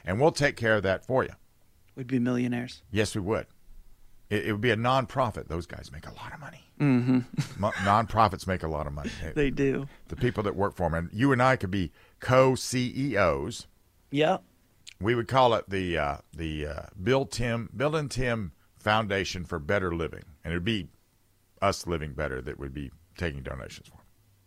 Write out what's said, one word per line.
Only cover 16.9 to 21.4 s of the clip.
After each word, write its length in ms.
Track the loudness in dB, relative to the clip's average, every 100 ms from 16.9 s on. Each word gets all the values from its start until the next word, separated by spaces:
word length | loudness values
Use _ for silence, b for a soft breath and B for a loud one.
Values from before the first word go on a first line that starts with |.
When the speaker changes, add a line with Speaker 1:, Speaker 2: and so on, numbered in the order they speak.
| -6
Speaker 1:
Bill 240 | 0 2
Tim, 460 | 0 -4 -2 -2 -4
Bill 200 | -2 0
and 160 | 0 -2
Tim 400 | -2 -2 -2 -4 -10 _ _
Foundation 680 | 2 2 2 0 0 -4
for 160 | -6 -6
Better 340 | 0 0 0
Living. 300 | -2 -4 -6 -16 -12
And 80 | -6
it 40 | -2
would 80 |
be 240 | -2 -4 -6 -16 _ _ _ _